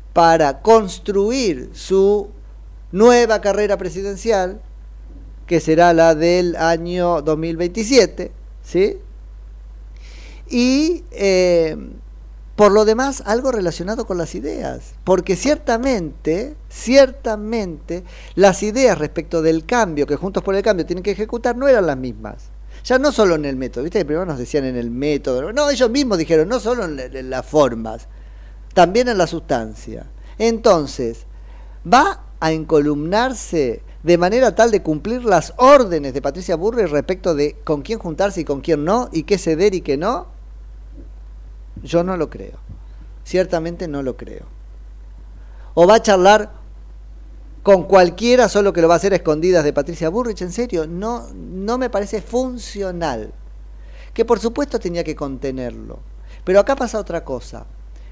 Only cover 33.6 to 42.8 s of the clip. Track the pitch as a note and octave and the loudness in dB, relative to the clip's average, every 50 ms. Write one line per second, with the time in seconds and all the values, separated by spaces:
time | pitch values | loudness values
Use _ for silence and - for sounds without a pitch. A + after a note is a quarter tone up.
33.6 | C3+ A#2+ G#2+ - - - - - - E3 F3 E3+ F3 F#3 A3 B3+ C4 G#3+ E3+ A3 | 0 -2 -4 -6 -10 -18 -18 -4 2 2 4 4 4 2 2 2 2 2 4 4
34.6 | A#3 A#3+ G#3+ F3 - D#3+ D#3 D3 - G#3 A#3+ B3+ A#3+ G#3+ F#3 D#3 - - - - | 4 4 2 0 0 -2 -4 -4 -4 -4 -6 -4 0 2 2 2 2 -2 0 4
35.6 | B3+ C4+ D4 C4+ A#3+ F#3 E3+ D3+ C#3+ C3+ B2 C#3 C3+ C#3+ C#3 F#3 F3 F#3+ E3+ D#3 | 8 8 8 8 6 4 0 -2 -2 -4 -6 -4 -4 -4 -6 -6 -4 -4 -2 -2
36.6 | F3+ A3+ A#3+ A#3+ G3 D#3 D3 D3 C#3+ - F#3 F3+ - F#3 D#3 C#3+ D3 D3 - - | -2 0 0 0 0 0 0 0 0 -2 -4 -4 -2 -2 0 0 0 -2 -4 -6
37.6 | - - D3+ C#3+ C3+ - A3+ G#3+ - E3+ D3+ D#3 G3 G3+ - F3 D3 - C#3 C3+ | -4 -4 -4 -4 -4 -6 -8 -6 -6 -6 -2 -2 -2 -2 -2 -4 -6 -4 -6 -4
38.6 | C3+ F3 D#3 D3 D3 F3 G#3+ B3 B3 - D#3+ D#3+ D3+ - G3+ F3 - E3 D#3+ D#3 | -2 -2 -2 0 0 0 0 0 -2 -4 -6 -6 -2 -2 -2 -2 0 -2 0 2
39.6 | G3 G#3 F#3+ E3+ - D#3 C3+ C#3+ F3 A3 C4 F3+ - - - - - - - - | 2 2 0 0 -2 -2 -2 -2 -2 -2 -4 -4 -8 -12 -18 -20 -20 -20 -18 -18
40.6 | - - - - - - - - - - - - - - - - - - - - | -18 -18 -18 -18 -18 -18 -18 -18 -18 -18 -18 -18 -18 -18 -18 -18 -18 -18 -18 -18
41.6 | - - - - - B2+ D#3 E3+ F3 F#3 F#3 E3+ D3 - - G2+ G2 - - - | -18 -18 -16 -16 -6 -2 0 0 0 0 -2 -4 -4 -6 -8 -10 -14 -16 -16 -18
42.6 | - - - - | -18 -18 -18 -18